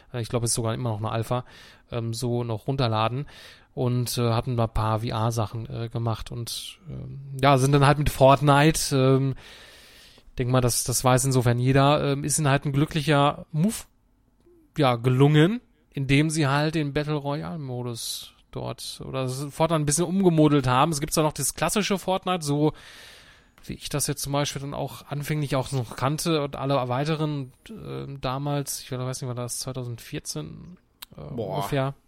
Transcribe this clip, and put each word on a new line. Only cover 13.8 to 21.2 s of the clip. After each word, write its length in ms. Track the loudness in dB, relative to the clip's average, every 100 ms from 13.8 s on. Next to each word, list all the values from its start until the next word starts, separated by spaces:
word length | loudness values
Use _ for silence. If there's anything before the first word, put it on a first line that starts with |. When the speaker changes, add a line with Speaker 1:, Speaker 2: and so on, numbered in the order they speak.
| -10 _ _ _ _ _ _ _ _ 0
Speaker 1:
ja, 180 | 2 2
gelungen, 640 | 2 6 6 8 6 2 -8 _ _
indem 360 | -6 2 4 4
sie 180 | 2 0
halt 280 | 2 0 0
den 180 | -2
Battle 220 | -2 -2 -4
Royale-Modus 1160 | -4 -6 -6 -10 -8 -8 -8 -8 -10 -10 -14 _ _
dort 500 | -12 -10 -10 -12 -14 -10
oder 180 | -6
das 200 | -6 -6 -10
Fortnite 320 | 0 2 2
ein 40 | 2
bisschen 200 | 0 0
umgemodelt 600 | 2 2 4 6 4 4
haben. 280 | 2 2
Es 80 | 0
gibt 120 | -2
zwar 120 | 0